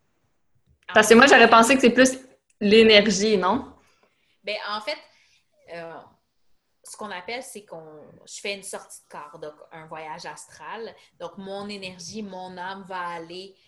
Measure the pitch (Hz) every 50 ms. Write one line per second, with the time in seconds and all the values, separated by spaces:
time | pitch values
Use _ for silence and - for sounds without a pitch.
0 | _ _ _ _ _ _ _ _ _ _ _ _ _ _ _ _ _ - 180 214
1 | 220 226 226 226 262 285 - 254 233 - 233 226 226 233 277 262 - 240 226 247
2 | 262 254 - - - _ _ _ _ _ _ - 214 202 208 226 226 220 220 202
3 | 202 226 196 185 202 220 214 190 180 180 208 262 - - - _ _ _ _ _
4 | _ _ _ _ _ _ _ _ _ 202 208 208 - 208 208 214 220 294 302 302
5 | - _ _ _ _ _ _ _ _ _ _ _ _ - 170 170 165 165 160 143
6 | - _ _ _ _ _ _ _ _ _ _ _ _ _ _ _ _ - - -
7 | 220 208 190 180 185 208 233 247 262 - - 170 - _ - 165 160 156 156 151
8 | 143 - _ _ _ - - - - 208 202 196 190 - - 196 - - - -
9 | _ _ - 175 147 147 - 165 156 151 151 - - _ - 165 156 156 170 160
10 | 160 156 156 165 165 165 151 151 - - - - 160 156 185 214 226 202 175 _
11 | _ _ _ - 175 165 - 196 190 196 196 196 202 208 208 202 190 185 185 180
12 | 170 170 196 220 214 196 185 185 185 185 185 180 175 185 196 196 196 180 190 180
13 | 175 175 170 170 165 165 175 185 190 196 _ _ _